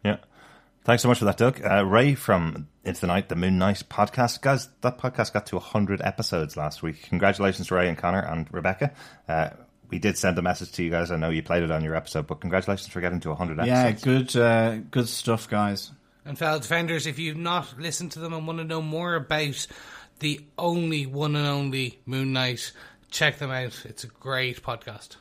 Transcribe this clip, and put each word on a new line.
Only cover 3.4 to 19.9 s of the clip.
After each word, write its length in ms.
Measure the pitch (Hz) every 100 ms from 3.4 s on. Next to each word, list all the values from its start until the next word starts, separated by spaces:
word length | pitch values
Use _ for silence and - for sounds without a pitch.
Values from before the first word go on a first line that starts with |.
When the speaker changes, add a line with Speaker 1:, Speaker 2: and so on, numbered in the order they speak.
| 92 92
Speaker 1:
Knight 240 | 95 98 -
podcast. 540 | - 104 - 120 -
Guys, 260 | 135 135 - _
that 160 | 123 127
podcast 340 | 127 - 110
got 140 | 104 -
to 100 | 92
a 20 |
hundred 420 | - 110 98 98
episodes 560 | 95 98 110 87 76 -
last 240 | 76 -
week. 220 | 82 76
Congratulations, 640 | - 87 98 101 98 92 90
Ray 180 | 92 90
and 80 | 82
Connor 260 | 87 92
and 300 | 78 80 78
Rebecca. 400 | 90 85 95 143 - - - -
Uh, 220 | 80 76 - - _ -
we 80 | 90
did 180 | 104 87
send 220 | 95 87
a 20 |
message 300 | 87 87 90
to 120 | -
you 60 | 85
guys. 220 | 85 85
I 60 | 85
know 120 | 80
you 140 | 82
played 180 | 76 85
it 80 | 82
on 140 | 78
your 100 | 78 80
episode, 300 | - 82 76
but 160 | 82
congratulations 460 | 87 92 92 98 -
for 80 | 90
getting 200 | 87 87
to 100 | 80
a 60 | 76
hundred 280 | 87 76
Speaker 2:
Yeah, 200 | 127 127
Speaker 1:
episodes. 500 | 123 107 135 127 127
Speaker 2:
good, 80 | 123
uh, 360 | 117 113 113 113 -
good 180 | 123 117
stuff, 400 | - - 113 -
guys. 440 | 104 104 98 - - _ _ 143
Speaker 3:
And 100 | 139
fellow 220 | 160 156
Defenders, 480 | - 170 170 165 151
if 140 | 135
you've 180 | 165 151
not 420 | 170 175 - 127
listened 340 | 165 165 180
to 60 | 160
them 140 | 165
and 140 | 165 156
want 100 | 165
to 80 | 160
know 160 | 160
more 320 | 156 156 175
about 540 | 165 143 156 151 131 - - -